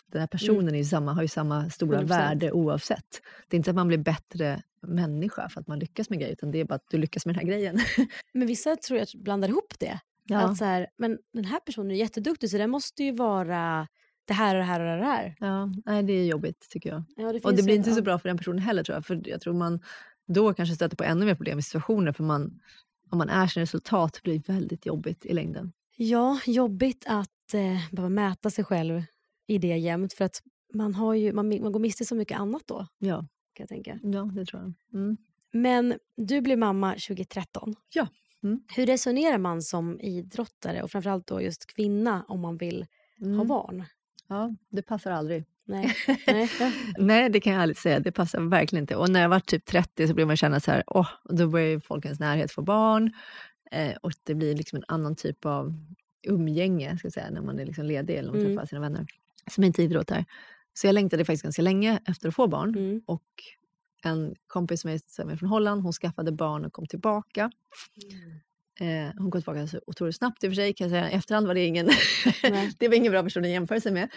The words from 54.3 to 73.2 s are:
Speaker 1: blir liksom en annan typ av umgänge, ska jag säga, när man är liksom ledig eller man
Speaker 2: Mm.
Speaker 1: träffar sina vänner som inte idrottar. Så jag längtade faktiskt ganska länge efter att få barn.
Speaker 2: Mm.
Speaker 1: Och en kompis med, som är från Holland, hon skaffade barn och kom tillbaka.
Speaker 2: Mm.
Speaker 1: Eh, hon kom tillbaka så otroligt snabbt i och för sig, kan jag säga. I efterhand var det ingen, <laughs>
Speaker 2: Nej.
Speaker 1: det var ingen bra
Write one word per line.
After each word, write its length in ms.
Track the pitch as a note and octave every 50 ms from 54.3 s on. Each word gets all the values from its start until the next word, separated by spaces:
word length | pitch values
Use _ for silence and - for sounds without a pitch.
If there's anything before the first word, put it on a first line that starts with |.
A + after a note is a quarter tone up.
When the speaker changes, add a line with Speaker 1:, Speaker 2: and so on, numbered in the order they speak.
| D3+
Speaker 1:
blir 200 | D#3 D#3+ D3 D3
liksom 220 | D3 D#3+ - - C#3+
en 60 | - -
annan 280 | D#3+ D#3+ D#3 D3 D#3
typ 300 | - - D3+ C#3+ _ -
av 280 | D3+ C#3+ C#3+ C#3 D3 D#3+ D#3 D#3 D3+ F3+ _ _ _ _ _ - -
umgänge, 680 | G3+ F3 D#3+ D#3 D3+ D#3+ F3+ F#3+ F#3 E3 C3+ C#3+ E3+ E3+
ska 80 | -
jag 80 | F3 -
säga, 160 | - - -
när 120 | - -
man 180 | - C3+ C#3 C#3
är 60 | C3+
liksom 200 | C3+ D#3 D#3 D3+
ledig 300 | D3+ D3+ C#3 C#3+ E3+ E3
eller 160 | D3 C3+ -
man 100 | - G#3
Speaker 2:
Mm. 140 | G#3 G3+ G3
Speaker 1:
träffar 120 | G#3 - D#3+
sina 140 | - C#3+
vänner 240 | D3 D3 D3 - D#3+ - - _ _ _ _ _ - -
som 120 | - - F#3+
inte 200 | F#3 E3 - E3+
idrottar. 420 | D#3+ E3+ - - - G3+ - F3 - - - - - - - _ _ -
Så 140 | - - G3
jag 60 | G3
längtade 320 | G#3 G3+ F3+ E3+ D#3+ E3
faktiskt 180 | - D#3+ D3+ -
ganska 180 | D3+ D3+ -
länge 380 | E3 F#3 F#3+ G3 G#3 A3 A3+ G3 - -
efter 200 | F3 - - E3
att 60 | E3
få 120 | - B3+ G3+
barn. 220 | D#3 C#3+ E3 G#3+ A3+ G3+
Speaker 2:
Mm. 240 | G3 F#3+ G#3 A3+ A3+ -
Speaker 1:
Och 160 | E3+ E3 _ _ _ - - - - _ _ _ _ _ _ _ _ _ -
en 320 | E3 D#3+ D#3+ D#3 D3+ - - _ -
kompis 380 | - F3+ F3 E3 E3+ E3 -
med, 160 | E3 D#3+ D#3+ - _
som 220 | - - - D#3
är 60 | D#3
från 140 | D#3+ F3 F#3+
Holland, 320 | G#3+ A3 G#3+ G#3 G#3 G#3
hon 120 | F#3 F3 E3
skaffade 380 | - - E3+ E3+ - E3 E3
barn 340 | D#3 D3+ D#3+ D#3 D3+ D3+ D#3
och 80 | D#3 -
kom 120 | - E3 D3+
tillbaka. 640 | - F3+ F3+ A3 G#3 G#3+ G#3 _ - G#3 G#3 A#3+ - _ _ _ - - - - _ G#3+ G3+ G3+
Speaker 2:
Mm. 280 | G3 F#3 F3 E3 D#3+ D#3 _ _ _ _ _ _ _ - F#3 E3 D#3+ D#3+ D3+ D3
Speaker 1:
Eh, 60 | - F#3+
hon 140 | F#3 F#3
kom 100 | F3 F3+
tillbaka 260 | D#3 - D#3 D3 D3 D3+
så 120 | E3 - - -
otroligt 280 | E3 - F3 D#3+ E3
snabbt 280 | - B3 B3 A#3 - -
i 40 | F#3+
och 40 |
för 40 | F#3+
sig, 180 | G3 G3+ G3+ G#3
kan 120 | - F#3+ F3
jag 20 |
säga. 200 | F3 F3 E3+ E3
I 20 | -
efterhand 320 | G3 - - G#3+ G#3+ G#3+ F#3
var 60 | F3+
det 120 | F#3 F3
ingen, 200 | E3+ E3 E3+ E3+ - C#4+ A3+ - - - -
<laughs> 260 | - B3 - - -
Speaker 2:
Nej. 280 | B3+ G3+ G3 G3 G3+ - -
Speaker 1:
det 80 | A#3+ A#3+
var 80 | A3+
ingen 160 | A#3 A#3 A#3
bra 120 | F#3+ F#3